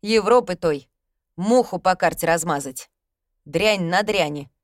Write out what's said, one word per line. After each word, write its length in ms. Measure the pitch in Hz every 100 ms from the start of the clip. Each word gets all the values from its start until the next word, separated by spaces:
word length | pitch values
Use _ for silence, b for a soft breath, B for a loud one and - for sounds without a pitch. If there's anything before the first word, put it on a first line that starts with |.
Европы 520 | 214 220 196 247 226
той. 340 | 180 170 143 - _ _ _ _ -
Муху 440 | 190 247 240 180
по 160 | 185 185
карте 300 | 175 156 165
размазать. 640 | 165 165 147 139 131 - _ _ _ _ _
Дрянь 440 | - 160 214 202 170
на 140 | 180
дряни. 480 | 208 202 151 147 139 _